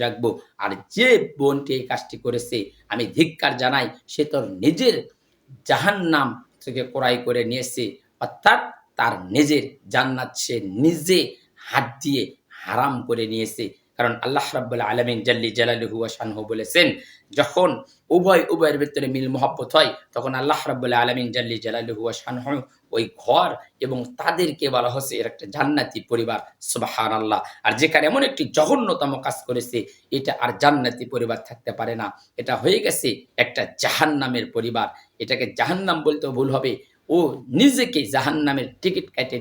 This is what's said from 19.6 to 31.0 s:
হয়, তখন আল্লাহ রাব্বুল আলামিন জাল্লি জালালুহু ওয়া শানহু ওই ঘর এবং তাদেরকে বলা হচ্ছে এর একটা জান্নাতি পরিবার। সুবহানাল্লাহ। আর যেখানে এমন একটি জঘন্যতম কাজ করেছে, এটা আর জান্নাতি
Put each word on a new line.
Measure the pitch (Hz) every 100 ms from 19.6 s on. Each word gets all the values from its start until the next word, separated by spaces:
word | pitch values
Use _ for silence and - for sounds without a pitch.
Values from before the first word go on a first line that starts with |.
| 120 156
হয়, | 143 - -
তখন | 120 131 131
আল্লাহ | 139 151 147
রাব্বুল | 120 127 120
আলামিন | 123 127 120 120
জাল্লি | 113 113
জালালুহু | 110 117 117 107
ওয়া | 113 110
শানহু | - 123 131 143 - _ - 117
ওই | 113 -
ঘর | - 151 180 - - -
এবং | 131 127 120 -
তাদেরকে | 165 - 170 135 135
বলা | 127 120
হচ্ছে | 131 - 110
এর | 113
একটা | - 101
জান্নাতি | 143 139 147 123 113 -
পরিবার। | 117 113 107 - _ -
সুবহানাল্লাহ। | 123 - - 110 110 107 104 - - 110
আর | 113
যেখানে | 151 151 147
এমন | 139 143
একটি | - 135 151
জঘন্যতম | 156 269 214 160 139 135 139
কাজ | - -
করেছে, | 123 113 117 - - - 135
এটা | 135 -
আর | 120 -
জান্নাতি | 143 147 123 123